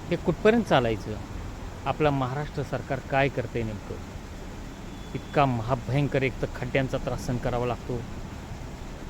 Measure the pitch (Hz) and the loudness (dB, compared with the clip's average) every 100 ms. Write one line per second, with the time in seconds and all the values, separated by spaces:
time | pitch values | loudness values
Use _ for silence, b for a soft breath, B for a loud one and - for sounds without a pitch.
0 | - 175 - 170 214 233 208 156 120 110 | -2 -2 0 4 6 6 6 6 6 2
1 | - 107 - - - - - - 135 135 | -2 -6 -6 -8 -8 -8 -8 -6 -2 2
2 | 151 139 131 135 147 - 135 131 - 135 | 4 4 0 -2 -4 -4 -2 -2 -2 -4
3 | - 135 139 - 107 123 113 104 - 85 | 0 4 4 2 -2 -2 -2 -4 -6 -8
4 | - - - - - - - - - - | -8 -10 -10 -10 -10 -10 -10 -10 -10 -10
5 | - - - - 139 120 113 131 110 131 | -8 -8 0 6 6 6 2 0 2 2
6 | 143 143 131 - 95 - 123 139 131 135 | 4 4 2 0 -2 -2 0 2 2 0
7 | - 123 - 120 127 120 123 117 - 123 | -2 -2 0 0 0 0 0 -2 -2 -4
8 | 117 - - - - - - - - - | -4 -8 -8 -10 -10 -10 -10 -10 -10 -10
9 | - | -6